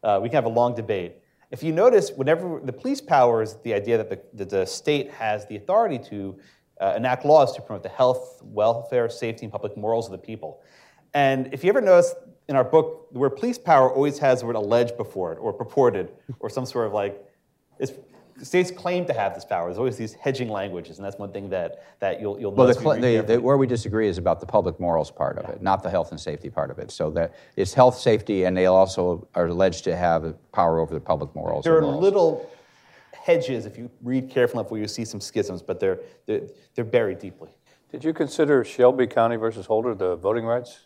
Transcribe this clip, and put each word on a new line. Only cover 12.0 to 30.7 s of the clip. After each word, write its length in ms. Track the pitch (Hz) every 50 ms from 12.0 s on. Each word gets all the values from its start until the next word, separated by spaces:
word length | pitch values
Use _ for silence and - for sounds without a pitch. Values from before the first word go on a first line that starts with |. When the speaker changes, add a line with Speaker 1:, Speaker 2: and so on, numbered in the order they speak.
| 175 170 - - - - - _ _ -
Speaker 1:
in 80 | 143
our 80 | 135 123
book, 480 | 123 - 160 156 156 - - - - -
the 80 | 123
word 100 | 135 135
police 280 | 135 - - 240 240 -
power 320 | - - 160 135 131 131 127
always 260 | 131 143 147 143 -
has 220 | 151 139 127 117
the 60 | 113
word 100 | 113 120
alleged 400 | 110 104 101 117 120 120 117 -
before 360 | - 110 - - 98 92 85 82
it, 60 | -
or 140 | - 113 101
purported, 580 | - 120 117 - - 135 120 104 98 90 - - - _ - 127 -
or 100 | - -
some 160 | - 135 127
sort 200 | 123 - 123 117 107
of, 40 | 101
like, 320 | 104 101 101 101 - - - _ _ _ _ _ _ _ _ _ _
it's, 140 | - 135 - - - _ _ - _ _ _ - -
states 300 | 135 - 180 185 180 -
claim 340 | - - 180 180 180 175
to 60 | 175 143
have 240 | 113 101 98 95
this 80 | - -
power. 240 | - 101 90 85 87
There's 100 | 90 98
always 180 | 123 131 110
these 180 | 117 113 110 -
hedging 340 | - - 143 131 120 123 113
languages, 500 | 107 101 95 101 92 87 85 85 82 87
and 80 | 101
that's 100 | 98 98
one 140 | 98 104 98 87
thing 160 | 101 98 98
that, 340 | 92 92 87 82 - - - - _ _
that 200 | - 98 95 92
you'll, 200 | 104 104 101 101
you'll 100 | 113 101
Speaker 2:
Well, 160 | 98 104 127
the 60 | 123 120
Speaker 1:
notice 60 | -
we 40 | -
Speaker 2:
cl-, 120 | 156 147
Speaker 1:
read 80 | 123 123
Speaker 2:
the, 80 | 123 117
Speaker 1:
carefully. 240 | 110 107 104 113
Speaker 2:
the, 60 | 120 117
where 140 | 127 139
we 120 | 139 135 120
disagree 400 | 123 113 110 110 104 110 110 104
is 100 | 90 87
about 220 | 87 90 85 82
the 60 | -
public 340 | 85 - 110 92 90 80 -
morals 320 | 90 87 85 82 76 - -
part 260 | - 71 65 - -
of 60 | -
Speaker 1:
Yeah. 80 | - -
Speaker 2:
it, 100 | - 98
not 220 | 98 95 95 -
the 60 | 90
health 200 | 90 92 80 -
and 80 | - 80
safety 320 | - 78 76 73 - -
part 220 | - - 73 67 64
of 80 | -
it. 100 | - -
So 180 | - - 80 78
that 260 | 78 85 82 - - - - - _
it's 180 | - 98 92 -
health, 240 | - 127 127 123
safety, 460 | - - 127 110 104 - - 104 95 92
and 100 | 90 90
they 100 | 92 92
also 640 | 92 92 92 95 95 - - 90 90 87 80 - _ _
are 100 | 92 87
alleged 380 | 85 87 85 95 95 85 - -
to 100 | 95 85
have 400 | 85 87 87 82 82 78 80 80 - _ _
power 300 | - - 90 85